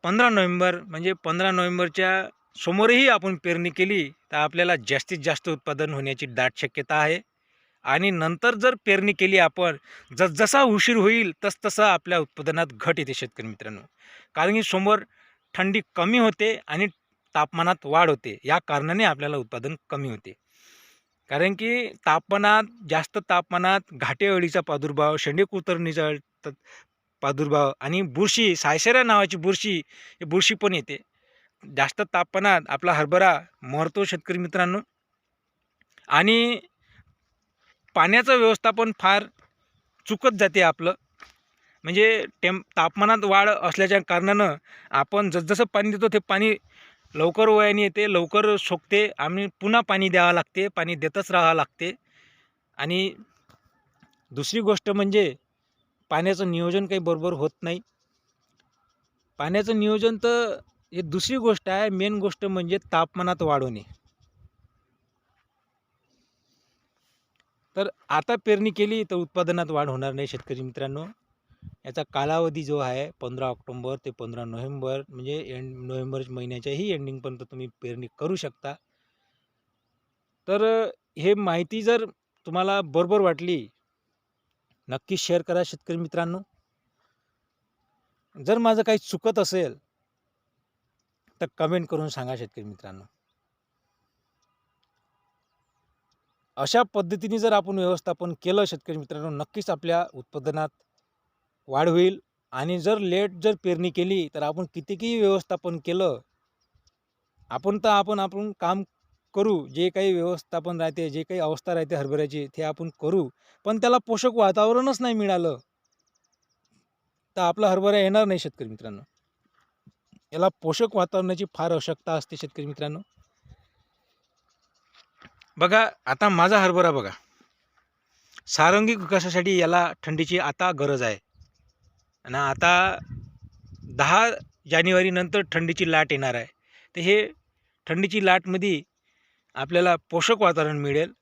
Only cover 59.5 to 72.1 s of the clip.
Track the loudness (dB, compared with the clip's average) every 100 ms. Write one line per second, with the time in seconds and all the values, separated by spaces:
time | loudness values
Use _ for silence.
59.5 | 0 0 0 2 2 0 0 0 0 -2
60.5 | -6 -14 _ _ -10 -6 -4 -2 0 2
61.5 | 2 0 -2 0 0 -2 -2 -4 -4 -4
62.5 | -4 -2 -4 0 0 0 -2 -2 0 0
63.5 | 0 0 -8 -14 -20 _ _ _ _ _
64.5 | _ _ _ _ _ _ _ _ _ _
65.5 | _ _ _ _ _ _ _ _ _ _
66.5 | _ _ _ _ _ _ _ _ _ _
67.5 | _ _ -4 -4 -6 -2 -2 0 -2 2
68.5 | 2 0 0 0 0 -2 -4 -4 -2 -2
69.5 | -2 -2 -2 -2 -4 -6 -6 -8 -10 -10
70.5 | -10 -10 -10 -10 -10 -12 -18 _ _ _
71.5 | _ -20 -20 -12 -10 -6